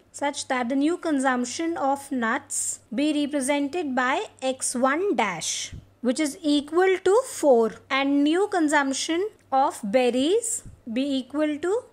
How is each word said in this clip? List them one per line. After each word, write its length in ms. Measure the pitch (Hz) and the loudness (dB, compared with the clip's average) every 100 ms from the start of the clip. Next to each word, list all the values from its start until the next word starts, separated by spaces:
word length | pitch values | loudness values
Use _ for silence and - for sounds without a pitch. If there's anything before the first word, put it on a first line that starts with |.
| _ | _
such 380 | - 285 285 - | -6 -4 -4 -4
that 180 | 254 240 | -4 -2
the 80 | 277 | 0
new 220 | 294 349 | 0 0
consumption 800 | 339 277 262 254 247 - 330 339 | -2 0 0 0 -2 -4 -4 -2
of 340 | 277 277 - | -2 -2 -4
nuts 720 | 262 226 269 - - - - - | -2 0 -2 -4 -6 -6 -8 -8
be 320 | 220 302 294 285 | -2 0 0 -2
represented 720 | 294 262 285 285 339 302 254 | -2 0 0 -2 -4 -2 0
by 300 | 254 311 - - | 0 0 -4 -6
x 340 | 262 262 - 247 | -6 -4 -4 0
one 400 | 262 302 403 247 | 0 0 0 0
dash, 560 | 208 170 - - - - - _ | 0 -2 -6 -6 -8 -14 -18 _
which 180 | 233 262 | -2 0
is 180 | 302 277 | -2 -2
equal 560 | 294 294 285 330 381 370 370 | 0 0 2 2 2 2 4
to 160 | 427 523 | 2 2
four, 420 | - 302 240 220 - - | 2 4 6 4 -2 -4
and 360 | 269 277 285 285 | 0 2 2 4
new 240 | 339 403 | 2 2
consumption 800 | 370 302 302 269 262 - 330 427 - _ | 2 2 2 2 -2 -2 -2 -2 -8 _
of 260 | 269 294 - | 2 2 -2
berries 800 | 202 254 247 247 285 440 - - - - - | 0 2 2 2 2 2 0 -6 -10 -16 -6
be 280 | 220 285 269 | -4 -2 -2
equal 380 | - 294 302 294 | -4 -2 -2 -2
to 240 | 349 453 - | -2 -2 -4